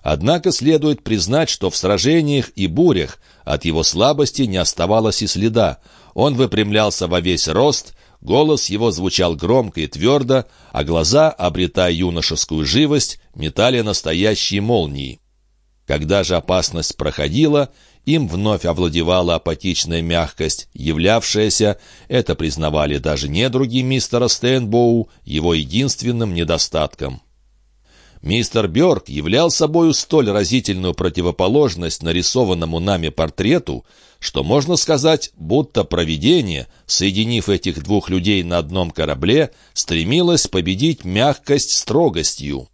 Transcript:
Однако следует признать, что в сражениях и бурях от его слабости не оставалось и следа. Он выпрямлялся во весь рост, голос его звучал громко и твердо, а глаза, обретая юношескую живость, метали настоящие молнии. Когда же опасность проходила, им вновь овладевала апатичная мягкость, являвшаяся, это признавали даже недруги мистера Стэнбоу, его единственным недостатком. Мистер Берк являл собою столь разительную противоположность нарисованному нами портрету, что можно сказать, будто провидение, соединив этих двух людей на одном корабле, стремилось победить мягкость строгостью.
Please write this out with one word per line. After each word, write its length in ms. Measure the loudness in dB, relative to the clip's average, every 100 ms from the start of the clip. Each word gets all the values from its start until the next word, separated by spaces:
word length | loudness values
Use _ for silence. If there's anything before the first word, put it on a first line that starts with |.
Однако 480 | -2 -2 0 2 0
следует 540 | 0 2 2 2 -2
признать, 440 | -2 -2 0 0 0
что 220 | -2 -4
в 60 | -2
сражениях 720 | 0 2 2 2 2 0 -2 -4
и 100 | -2
бурях 540 | 2 4 2 -2 -10 _ _
от 200 | -4 -2
его 180 | 0 0
слабости 600 | 0 2 2 2 -2 0
не 140 | -2 0
оставалось 680 | -2 -2 2 2 2 -2
и 40 | -4
следа. 520 | 0 0 2 0 -2 _ -20 -12
Он 200 | 0 0
выпрямлялся 720 | 2 2 2 2 2 2 0 -2
во 140 | 0
весь 260 | 0 0 0
рост, 480 | 2 2 0 -8 -20 _ _
голос 460 | 0 2 4 2 0
его 240 | 0 0
звучал 460 | 0 -2 0 0 0
громко 460 | 2 2 2 -6
и 40 | -8
твердо, 600 | 0 2 2 2 0 0 _ -8
а 100 | -6
глаза, 480 | -2 0 2 4 2
обретая 600 | 0 -4 -2 -2 0 0
юношескую 720 | 2 -2 -2 -4 -4 -4 -2
живость, 560 | 0 2 2 2 -2 -8 _
метали 460 | -8 -6 0 2 2
настоящие 800 | 0 -2 -2 0 2 0 -2 -2
молнии. 600 | 0 0 0 -6 -10 -12 _ _ _ _ _ _ -4
Когда 380 | -4 0 0
же 120 | 2 -2
опасность 600 | 0 0 0 -4 -6 -4
проходила, 760 | -6 -2 -2 2 2 2 0 _ _ _ 0
им 220 | 0 0
вновь 360 | -2 0 0
овладевала 720 | -2 0 0 0 2 2 2
апатичная 680 | 0 -2 -4 -4 -4 -2 -4
мягкость, 680 | 0 -2 -2 -4 -4 -4 -10
являвшаяся, 1040 | -6 -4 0 2 2 0 0 0 2 0 0 -10 -20 -4
это 260 | -2 -2
признавали 640 | -2 -4 -2 -2 0 0 -2
даже 300 | -2 -2 -2
недруги 540 | 0 0 0 0 -2
мистера 460 | -2 -2 -2 -2 0
Стэнбоу, 840 | 0 0 0 2 2 4 2 0 _
его 300 | -6 -2 0
единственным 800 | 0 0 -2 -2 -2 -4 -4 -2
недостатком. 840 | -2 -2 -2 -2 -2 -4 -4 -10 -10 _ _ _ _ _ _ _ _ _ -12
Мистер 460 | -2 0 2 0 0
Берк 400 | 2 2 2 -2
являл 420 | -6 0 2 2
собою 440 | 0 0 4 2
столь 360 | 2 0 2 2
разительную 640 | 0 0 0 -2 -2 -2
противоположность 1080 | -2 -2 0 -2 0 2 2 2 0 -8 -6
нарисованному 760 | -4 -2 0 0 0 0 -2 -2
нами 300 | -2 -2 -2
портрету, 760 | -2 -4 0 0 0 -2 -10 -12 _ _ _
что 260 | -8 -6
можно 320 | 0 0 2 -2
сказать, 540 | 0 2 2 2 -2 _
будто 480 | 0 0 2 -2
провидение, 840 | -2 -2 -2 0 2 2 2 -6 -10 _ -4
соединив 640 | 0 0 0 0 -2 0
этих 340 | 0 -2 -6
двух 280 | -2 -2 0
людей 320 | -2 2 0
на 160 | 0 -2
одном 320 | -2 -4 -4
корабле, 600 | -4 -4 -2 2 2 0 _ _
стремилось 760 | -8 -4 -2 0 0 2 0 0
победить 580 | -2 -2 0 0 -2
мягкость 680 | -4 0 0 0 0 0 0
строгостью. 960 | -4 0 2 2 0 -4 -4 -6 -8 -10